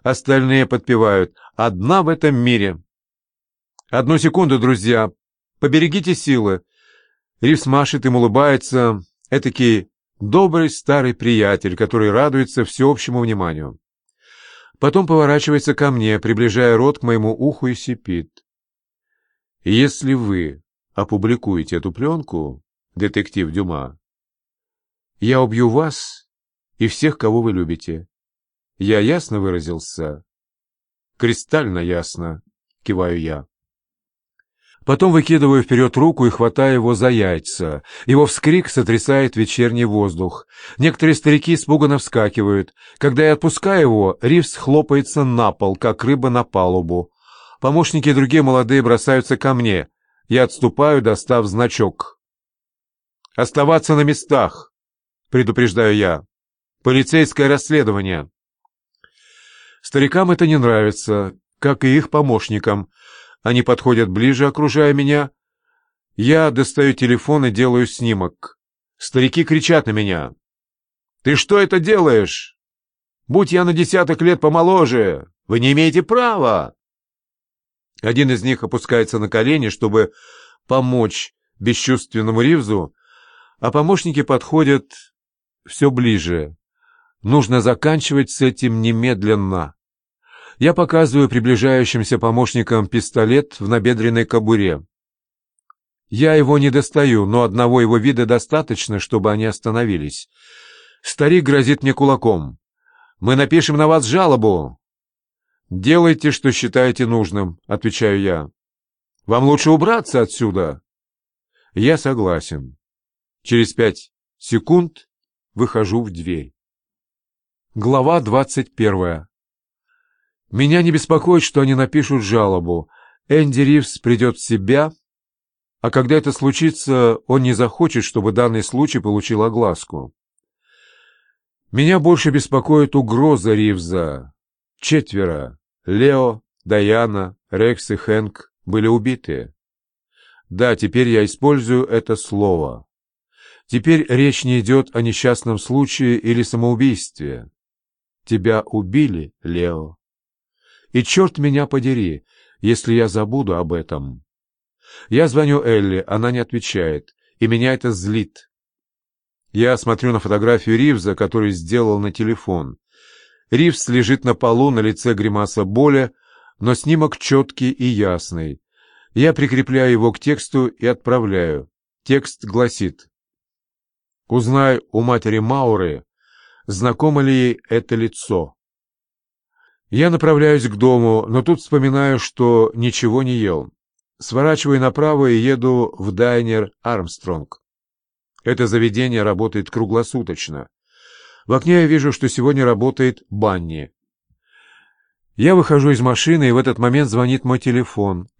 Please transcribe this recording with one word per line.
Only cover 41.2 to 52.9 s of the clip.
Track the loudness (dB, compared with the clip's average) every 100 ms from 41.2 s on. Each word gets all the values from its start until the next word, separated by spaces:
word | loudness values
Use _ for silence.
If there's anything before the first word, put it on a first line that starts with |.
| 2 2 2
испуганно | -2 0 2 2 0
вскакивают. | -2 -2 0 0 0 0 -4 _ -20 _
Когда | -2 2
я | 2
отпускаю | 2 0 -2 0 2
его, | 4 4 0 0
Ривз | 2 2 0 -6
хлопается | 0 0 2 0 0 -2
на | -2 0 0
пол, | 0 -4 -2
как | -4 -2
рыба | -2 0 0
на | -2
палубу. | -2 -2 0 0 -2 -4 -6 _ _ -20 -20 -6
Помощники | 0 0 0 0 0
и |
другие | 2 2 2
молодые | 4 2 2 2
бросаются | 4 2 2 0 0 -2
ко | 0
мне. | 0 0 -2 -4 _ _ _ _
Я | 0
отступаю, | 0 0 -2 2 2 2
достав | 2 -2 0 -2 0
значок. | -2 -2 -2 -4 -4 -16 _ _ _ _ _ _ _ _